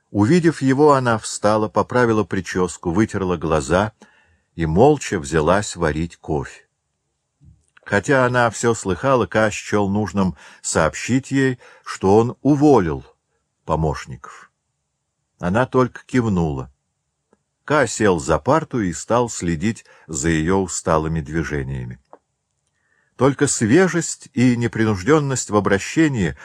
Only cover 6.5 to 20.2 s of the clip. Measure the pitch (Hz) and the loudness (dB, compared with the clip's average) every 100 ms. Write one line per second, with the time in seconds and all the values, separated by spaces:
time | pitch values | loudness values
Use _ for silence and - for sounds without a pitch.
6.5 | - _ _ _ _ _ _ _ _ - | -16 _ _ _ _ _ _ _ _ -20
7.5 | - _ _ - 101 98 135 123 123 120 | -20 _ _ -4 -2 2 2 4 2 0
8.5 | - 120 113 95 90 131 127 98 110 110 | 0 -2 0 -2 -2 0 0 0 0 0
9.5 | - - 104 98 101 101 98 95 - - | -2 -4 -2 0 -2 -2 -2 -2 -4 -14
10.5 | - - 92 78 - - 127 - 139 135 | -14 -4 0 0 -2 -2 -2 -2 -2 0
11.5 | 127 - - - - 95 107 117 - 135 | -2 -12 -20 -16 -4 2 4 2 0 0
12.5 | 147 151 127 85 67 - _ _ _ _ | 4 6 4 2 -4 -10 _ _ _ _
13.5 | _ - 78 80 69 - 65 - - - | _ -4 -2 -2 -4 -10 -16 -18 -20 -20
14.5 | _ _ _ _ _ _ _ _ - 87 | _ _ _ _ _ _ _ _ -10 -4
15.5 | 107 127 127 127 - - 127 113 92 80 | -2 0 0 0 -4 -6 -2 0 0 -2
16.5 | 69 64 _ _ _ _ _ _ _ _ | -4 -10 _ _ _ _ _ _ _ _
17.5 | _ - 151 120 - 107 85 69 78 - | _ -2 0 0 0 2 2 0 -2 2
18.5 | 156 - 127 95 80 - 117 120 - 87 | 0 0 -4 -4 -4 -2 -2 -2 -4 -4
19.5 | 82 101 113 - _ - 78 | -2 -2 -4 -10 _ -14 -6